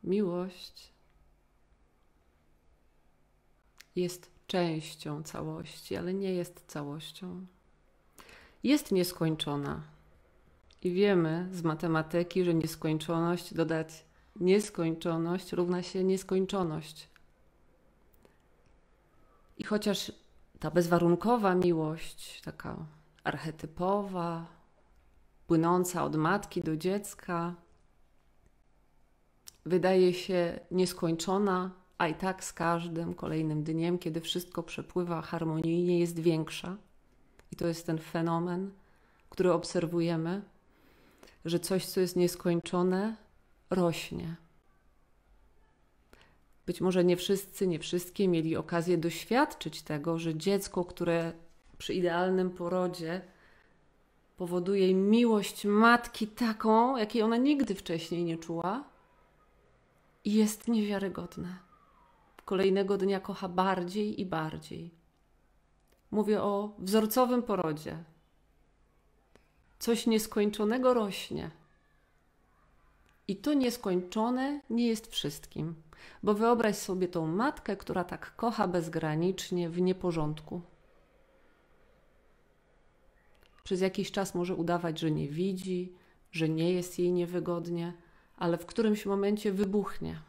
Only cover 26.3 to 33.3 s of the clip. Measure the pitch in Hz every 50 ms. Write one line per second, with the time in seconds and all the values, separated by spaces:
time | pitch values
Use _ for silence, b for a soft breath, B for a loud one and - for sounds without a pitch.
26.3 | 185 208 202 - - 180 165 160 156 156 156 180 190 208 208 - - - - -
27.3 | 180 170 170 170 175 175 - _ _ _ _ _ _ _ - _ _ _ _ _
28.3 | _ _ _ _ _ _ _ _ _ _ _ _ _ _ _ _ _ _ _ _
29.3 | _ _ _ - _ _ _ 156 170 185 165 185 190 185 185 180 175 180 - -
30.3 | 190 180 175 170 - - - - - 185 185 180 185 - - 170 165 165 - -
31.3 | 185 196 208 202 185 185 180 190 185 - _ _ _ _ 180 165 156 156 - 190
32.3 | 185 185 - - - - 170 165 170 170 170 170 165 160 170 170 175 - - 160